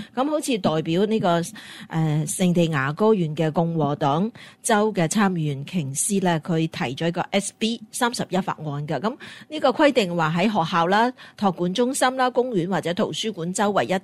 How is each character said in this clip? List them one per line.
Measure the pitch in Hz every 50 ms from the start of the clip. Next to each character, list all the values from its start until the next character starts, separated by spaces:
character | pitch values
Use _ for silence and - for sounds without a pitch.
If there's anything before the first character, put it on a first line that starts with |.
| - - -
噉 | 247 269 302
好 | 302 311
似 | 285 285 247
代 | 196 - 160 156 160
表 | 160 165 165 185 214
呢 | 208 220 220
個， | 208 175 170 165
誒， | 170 - - - - - - - - - - 160 160 156 147 156 151
聖 | 147 - - 185 175 165
地 | 175 170
牙 | 160 160 135 131 143 151
哥 | - 214 220 220
縣 | 185 170 151 151
嘅 | 165 160 156
共 | 147 180 170 165 165
和 | 160 147 139 147
黨 | - 156 135 143 165 202 240 - - - - - _ -
州 | - 220 208 214 214 202
嘅 | 185 165 160
參 | - 220 202 190 185
議 | 165 151
員 | 147 139 135 143
瓊 | - 185 180 139 135 139
斯 | - - - 202 196 190
呢， | 175 165 151
佢 | - - 165 160 160
提 | 160 - - 165 120 139
咗 | - 165 170
一 |
個 | 170 180 - -
S | - 202 202 - - -
B | 220 220 240 - - -
三 | - - 247 240 247
十 | - 170 -
一 | 180
法 | 185 185 175 - -
案 | 156 151 139 147 147
㗎。 | 143 156 127
噉 | 160 220 285 - - - - - - -
呢 | 302 311
個 | 311 262
規 | - - 311 285
定 | - 262 196 175 175
話 | 170 160 156 165
喺 | 170 190
學 | 226 208 185 160 156
校 | 185 170 -
啦、 | 180 202 214 233 254 - - - - -
托 | - 208 196
管 | 165 - 175 180 185
中 | 247 240 254 269
心 | - 269 254 262
啦、 | 262 254 247
公 | 247 262 240 254
園 | 226 175 160
或 | 190 190 -
者 | - 165 175
圖 | 214 180 113
書 | 156 - - 220 -
館 | 165 160 180 180
周 | - 202 208 196
圍 | 170 127
一 | - 180 190